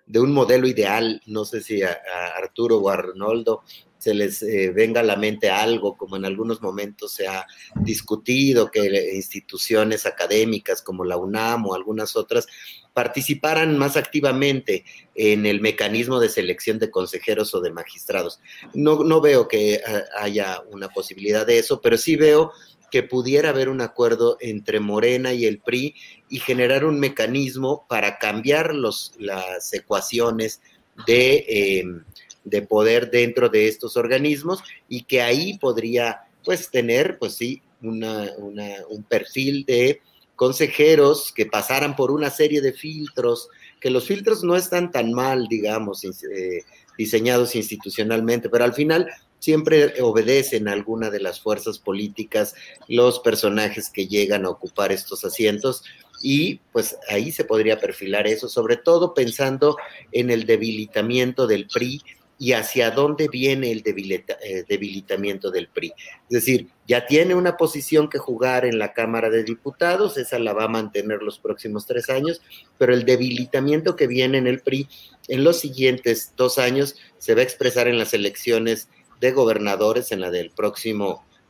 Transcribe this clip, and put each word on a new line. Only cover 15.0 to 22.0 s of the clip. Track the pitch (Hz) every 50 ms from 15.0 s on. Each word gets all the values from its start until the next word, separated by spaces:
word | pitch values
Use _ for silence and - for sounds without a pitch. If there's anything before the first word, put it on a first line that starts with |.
| - _ _
en | - 110 107 104 107 104
el | 104 104 101
mecanismo | 107 110 107 - 107 101 107 113 120 123 131 123
de | 117 104
selección | - 107 92 90 90 - - 113 107 113
de | - 110
consejeros | - 92 92 90 - 87 - - 107 107 107 104 -
o | 95
de | 87 85 82
magistrados. | 85 82 - - - - - 101 95 87 85 - - _ - - - - - -
No, | 139 147 151 156 151 151
no | 165 160 160
veo | 147 151 139 127 113
que, | - - 107 107 104 104
eh, | 107 - 113 107 104 - - - 104
haya | 104 104 101 104 98 95 92 90 - 110 104
una | 98 98 92
posibilidad | - 98 92 - 95 95 98 104 104 107 107
de | 113 120 117
eso, | 107 - 139 117
pero | - 120 113
sí | -